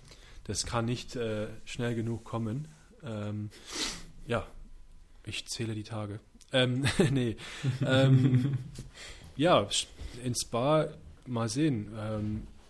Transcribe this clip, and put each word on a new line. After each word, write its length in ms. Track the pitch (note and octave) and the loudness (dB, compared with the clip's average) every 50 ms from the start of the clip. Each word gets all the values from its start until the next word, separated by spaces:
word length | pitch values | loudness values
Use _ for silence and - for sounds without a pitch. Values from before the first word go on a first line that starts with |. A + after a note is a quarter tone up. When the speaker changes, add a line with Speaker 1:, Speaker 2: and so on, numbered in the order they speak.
| - - - - - - - - - | -20 -20 -20 -20 -20 -20 -20 -14 -10
Speaker 1:
Das 200 | - G#2 - - | -6 -4 -4 -4
kann 200 | - - A#2 A#2 | -2 -2 -2 0
nicht, 300 | A#2 B2 A#2+ - - - | 0 -2 -4 -6 -8 -6
äh, 340 | B2 A#2 A2 G#2+ G#2+ G#2+ A2 A2 A2 - | -4 -4 -2 -2 -4 -4 -6 -8 -10 -12
schnell 280 | - - - A#2 A#2+ A#2+ | -10 -6 -4 -2 -2 -2
genug 300 | A#2 A2+ A#2 A#2 A2 - | -2 -2 -4 -4 -6 -6
kommen. 440 | - - A2+ A2+ A2 G#2+ C#3 D3+ D#3 - - - - - - - | -6 -6 -4 -4 -2 -4 -4 -6 -8 -14 -20 -20 -20 -20 -16 -12
Ähm, 480 | B2+ A2 G#2 G#2 G#2 G#2 G#2 G#2 G#2 - - - - - - - - - - - - - - - | -10 -8 -6 -6 -6 -6 -6 -8 -8 -10 -14 -16 -10 -8 -6 -6 -6 -6 -8 -12 -16 -18 -12 -6
ja, 220 | - A#2+ G#2+ - - - - - - - - - - - - - - - - - | -4 -2 -2 -2 -4 -10 -16 -16 -16 -18 -18 -20 -20 -20 -20 -20 -20 -20 -18 -12
ich 220 | - - - - | -10 -10 -10 -8
zähle 300 | - - - A#2 A2 A2 | -8 -8 -6 -6 -4 -4
die 80 | G#2+ G2+ | -6 -8
Tage. 360 | - A2+ G#2+ G#2+ G2+ G2+ G#2+ - - - - - - | -8 -8 -6 -6 -6 -8 -10 -12 -16 -20 -20 -8 0
Ähm, 340 | - C3 B2+ B2 B2 B2+ C#3+ - - - | 2 4 4 4 4 2 2 2 4 4
<laughs> 140 | F#3 A#2+ | 4 4
nee. 240 | C3+ C3 B2 A#2 G#2 - - - - - - C3+ - - C3+ | 4 2 2 0 -2 -4 -8 -12 -10 -4 -2 -2 -2 0 2
Ähm, 720 | C3 C3 C3+ C3+ C3+ C3 B2+ B2+ C#3 B2+ B2 - C#3+ - - - - - - - - - | 4 6 8 8 10 8 8 8 8 6 4 4 2 -2 -4 -6 -8 -12 -14 -14 -14 -16
Speaker 2:
<laughs> 400 | - - - - - - - - | -16 -16 -16 -16 -16 -18 -10 -2
Speaker 1:
ja, 320 | - C#3+ F3+ E3 B2 G2+ G2+ - - - - - - - - - B2 A#2+ | 2 4 6 6 6 6 4 0 -2 -2 -4 -6 -10 -12 -10 -10 -6 -4
in 100 | B2+ A#2+ | -4 -2
Spa, 540 | - - - - A#2 B2+ C#3+ D#3 D#3 D3 D3+ - - - - - - - - | -2 -4 -4 -2 0 2 4 4 4 2 2 -2 -10 -16 -20 -20 -16 -10 -6
mal 200 | B2 A#2 A2+ A2 | -4 -2 -2 -2
sehen. 440 | G#2+ C3+ D#3 D#3+ C3 G#2+ G#2 G2+ G#2+ | 0 2 2 2 2 0 -4 -6 -8
Ähm, 520 | A2 G#2+ G#2+ G#2+ G#2+ G#2+ G#2+ G#2+ - - - - - - - | -8 -6 -4 -4 -2 -2 -2 -4 -4 -6 -10 -14 -18 -20 -20